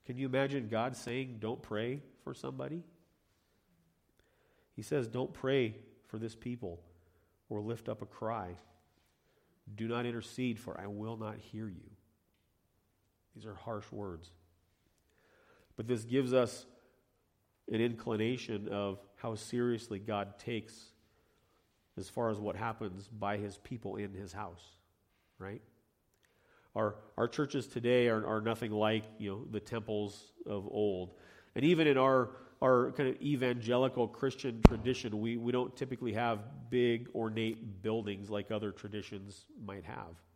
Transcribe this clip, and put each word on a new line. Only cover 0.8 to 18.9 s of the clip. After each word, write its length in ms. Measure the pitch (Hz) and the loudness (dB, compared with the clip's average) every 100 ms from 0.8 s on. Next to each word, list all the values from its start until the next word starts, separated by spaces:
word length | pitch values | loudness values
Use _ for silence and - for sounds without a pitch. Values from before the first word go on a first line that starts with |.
| 127 | 0
saying, 420 | 127 123 123 131 113 | -2 -4 -4 -4 -4
"Don't 220 | 107 139 | -4 -4
pray 400 | - 107 117 139 143 - | -2 -2 0 -4 -8 -14
for 100 | - | -12
somebody"? 480 | 127 135 131 135 165 170 _ _ _ _ _ _ _ _ _ _ _ _ _ _ _ _ _ _ | -8 -8 -6 -6 -6 -10 _ _ _ _ _ _ _ _ _ _ _ _ _ _ _ _ _ _
He 80 | - | -14
says, 260 | 110 147 113 | -2 -2 0
"Don't 260 | 123 135 | -2 -4
pray 420 | - 131 135 113 110 - - _ | -2 2 4 2 -2 -18 -20 _
for 100 | 110 | -8
this 160 | 113 | -8
people 480 | - 123 120 98 85 - - _ _ _ _ _ | -8 -10 -8 -8 -10 -16 -20 _ _ _ _ _
or 120 | 104 | -6
lift 280 | 104 113 - | -4 -6 -6
up 120 | 113 | -8
a 40 | |
cry. 500 | 107 - 110 113 92 90 - _ _ _ _ _ _ _ _ _ - | -10 -6 -4 -2 -6 -10 -18 _ _ _ _ _ _ _ _ _ -16
Do 100 | 104 | -6
not 200 | 113 120 | -2 0
intercede, 540 | 120 117 107 - 127 113 | -2 -4 -8 -2 -2 -2
for 200 | - - | -6 -8
I 80 | 101 | -8
will 300 | 101 110 113 | -6 -6 -6
not 200 | 107 107 | -8 -8
hear 300 | - 107 110 | -12 -10 -8
you." 240 | 85 - 101 _ _ _ _ _ _ _ _ _ _ _ _ _ | -10 -16 -20 _ _ _ _ _ _ _ _ _ _ _ _ _
These 100 | 104 | -16
are 80 | 107 | -14
harsh 380 | 92 - 107 - | -12 -6 -6 -6
words. 400 | 104 101 82 85 - _ _ _ _ _ _ _ _ _ _ _ _ _ | -8 -8 -8 -14 -20 _ _ _ _ _ _ _ _ _ _ _ _ _
But 120 | - 110 | -10 -2
this 180 | 120 | -2
gives 280 | 113 127 127 | 2 2 6
us 320 | 127 117 - - - _ _ _ _ _ _ _ _ - | 4 4 -2 -16 -20 _ _ _ _ _ _ _ _ -4
an 120 | 113 | 0
inclination 880 | 120 113 - 107 113 123 - 104 104 | 0 0 -2 0 0 -2 -4 -6 -4
of 300 | 101 101 | -2 -2